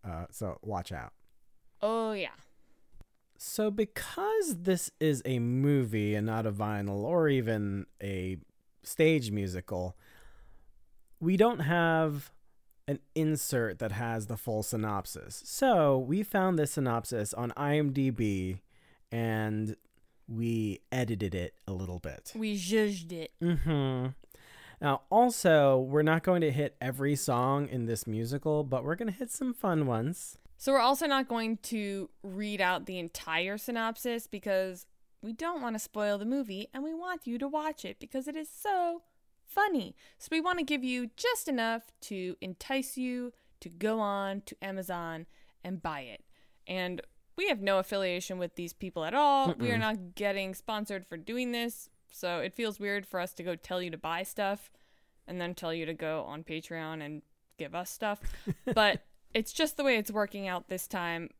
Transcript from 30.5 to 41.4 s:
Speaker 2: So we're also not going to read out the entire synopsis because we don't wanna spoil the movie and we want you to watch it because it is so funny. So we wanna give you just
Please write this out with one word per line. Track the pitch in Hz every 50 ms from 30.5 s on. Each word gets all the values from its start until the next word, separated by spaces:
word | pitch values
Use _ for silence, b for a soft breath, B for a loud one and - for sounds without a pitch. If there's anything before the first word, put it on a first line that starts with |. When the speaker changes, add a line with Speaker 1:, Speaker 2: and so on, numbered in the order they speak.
| - -
Speaker 2:
So | - 269
we're | 269 269
also | 233 247 277 269 330 302
not | 277 269 269 262
going | 233 233 226 220 226 214 -
to | - 233 220 208 202 196 196 190 - - _
read | - 196 185 196 214 208 208 196
out | 190 180 180 170 -
the | - 185 185
entire | 170 165 _ - - 160 160 165 175 190 202 214
synopsis | - - 240 233 226 226 226 226 - 247 233 233 226 -
because | - 202 - 214 196 190 190 190 185 175 - _ _ _ - _ _ _
we | - 214
don't | 226 - 320 339 359 320
wanna | 254 240 220 214
spoil | - - - 214 208 208 202 202
the | 208
movie | 226 262 285 269 214 190 190 208 -
and | - 262 277
we | 311 320
want | 330 349 359 359 339 -
you | 240 233 240
to | 269 277
watch | 294 311 302 311 302 - -
it | 190 202 _
because | - 226 - 262 262 294
it | 294
is | 311 311 -
so | - - - 415 403 370 349 339 339 339 _ _ _ _ _ _ _ _ _
funny. | - - 392 415 415 359 269 185 - - b b b b b
So | - -
we | 320 320
wanna | 311 359 359 349
give | 311 262 294 277 247
you | 254 247 247 247 226 _
just | - - 480 494 -